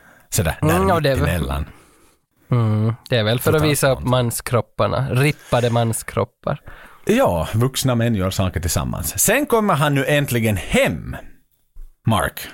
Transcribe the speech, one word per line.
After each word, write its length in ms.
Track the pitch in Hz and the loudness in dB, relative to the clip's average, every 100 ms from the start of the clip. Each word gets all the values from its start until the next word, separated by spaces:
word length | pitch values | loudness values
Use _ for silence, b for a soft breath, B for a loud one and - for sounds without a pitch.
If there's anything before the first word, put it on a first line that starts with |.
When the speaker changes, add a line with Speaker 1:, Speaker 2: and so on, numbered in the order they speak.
| b b b | b b b
Speaker 1:
Sådär, 280 | - 80 - | -2 -2 0
där 80 | 151 175 | 0 2
Speaker 2:
Mm, 140 | 190 | 2
ja, 100 | 170 | 2
det 100 | 143 | 2
är 60 | 131 | 0
väl 80 | |
Speaker 1:
mittemellan. 420 | - 87 67 69 - B B B B B _ _ _ | 0 0 -2 -4 -6 B B B B B _ _ _
Speaker 2:
Mm, 420 | 123 110 107 110 113 - | 0 2 2 0 -2 -2
det 80 | 123 | 0
är 60 | |
väl 160 | 107 123 | 2 0
för 100 | - | 2
att 40 | 156 | 2
Speaker 1:
Totalt 160 | 151 | 2
Speaker 2:
visa 160 | 143 139 | 2 2
upp 60 | 127 | 0
Speaker 1:
konstigt. 140 | - | 0
Speaker 2:
manskropparna, 1000 | 123 120 - - 120 - - 104 101 131 | 0 0 -4 -2 -2 -2 -2 0 0 0
rippade 580 | 123 147 - - 123 117 | 0 0 -2 -2 0 2
manskroppar. 920 | 117 113 110 - - 104 _ - 147 B B B B - | 0 0 -2 -4 -4 -4 _ -6 -6 B B B B 0
Speaker 1:
Ja, 420 | 226 247 85 78 | 2 2 0 -2
vuxna 420 | 107 127 - 131 120 | 0 0 0 0 0
män 200 | 117 107 | 0 0
gör 140 | 92 | -2
saker 300 | - 92 82 | 0 -2 -2
tillsammans. 600 | 85 - 65 50 - - | -2 -2 -4 -4 -6 -2
Sen 260 | - 247 294 | 2 2 2
kommer 280 | 226 208 | 2 2
han 220 | 151 151 139 | 2 2 2
nu 100 | 139 | 2
äntligen 520 | 147 143 120 110 101 | 0 2 0 0 -2
hem, 580 | - 240 269 76 50 - - - _ _ _ - - _ - | -2 0 0 0 -8 -12 -14 -20 _ _ _ -20 -18 _ 0
Mark, 320 | 104 73 - - | 0 0 -4 -14